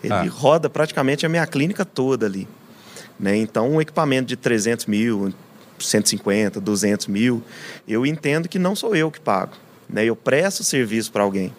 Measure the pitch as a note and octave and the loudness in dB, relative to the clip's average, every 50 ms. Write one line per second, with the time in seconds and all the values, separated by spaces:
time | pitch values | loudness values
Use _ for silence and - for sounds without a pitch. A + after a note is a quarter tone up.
0 | - - G#2+ F#2+ F2+ F2+ F2+ - C3 D#3 D3+ E3+ D3+ C#3 - - D3+ D#3 - D3+ | -2 0 0 0 0 -2 -4 2 4 4 4 6 2 -2 0 0 -2 -2 0 -2
1 | C#3 C3 C#3+ C#3 - D#3+ D#3+ E3+ D#3+ - - C#3 C#3 E3+ G3+ - G3 - - - | 0 0 0 0 0 0 0 0 -2 -2 0 -2 -2 -2 -2 -4 -6 -6 -2 -2
2 | C3 C3 C3 A#2+ A2+ G#2 F#2+ F#2+ F2+ - - - - - - - - - - - | 0 0 0 0 0 -2 -2 -4 -10 -10 -16 -20 -20 -20 -20 -20 -20 -20 -20 -20
3 | - - - - G2+ G2 G2+ G#2+ A2 G#2+ - A#2 A2 C3 D3+ D#3 D#3 D3+ - - | -20 -20 -12 -4 0 2 2 2 0 0 0 0 0 2 2 2 0 0 0 0
4 | D#3+ D3 C3 C3 C3 A#2+ B2+ A#2+ - B2+ A#2+ A2 G2 A2+ A#2 A2+ - - G#2 G#2 | 2 2 2 0 0 -2 -6 -4 0 0 2 2 2 0 -2 -2 -2 -2 0 0
5 | A2+ A#2+ A2+ G2+ G2 G2 F#2 - - - - - - - - - - - - G#2+ | 2 2 0 0 -2 -4 -6 -8 -16 -20 -20 -20 -20 -20 -16 -10 -6 0 2 2
6 | G2+ - - G#2 - G#2 G2 G#2 G#2+ G2+ - G#2+ G2 G#2+ G#2 G2 G#2 G#2 G#2 G2+ | 2 2 -2 0 0 0 2 2 2 0 -2 -4 -2 -2 0 0 2 0 0 0
7 | - - G2 G2+ A2+ B2+ B2 A2+ A#2 - - - - - - - _ - A2 A2+ | -2 -4 -2 0 2 2 0 0 -4 -10 -18 -18 -16 -16 -18 -18 _ -4 -2 0
8 | B2+ C#3+ D#3 D#3 - D3 C#3+ D#3+ E3+ F3 - F#3+ F3+ F3+ G#3 G3+ - A#3 G#3+ D#3+ | 0 0 -2 -2 -2 0 0 0 -2 -2 -2 0 0 0 0 -2 -2 0 0 2
9 | D#3+ D#3+ D#3 - - - G#2 F#2+ F#2 - - - - - - - - - - G#2 | 0 0 -2 -4 -2 0 0 0 0 -4 -10 -20 -20 -20 -20 -20 -16 -6 -2 0
10 | G#2+ A2+ A2+ G#2+ - C3 B2 C#3+ F3 G3 G3 - G3+ - - C#3 B2 G#2+ G#2+ A2+ | 0 0 0 0 0 0 2 2 2 0 -2 -2 -4 -2 0 0 0 0 0 -2
11 | G#2+ - - G#2 G2+ G2+ G2 G2 F#2 F#2+ - | -4 -2 0 0 0 2 2 -2 -4 -4 -6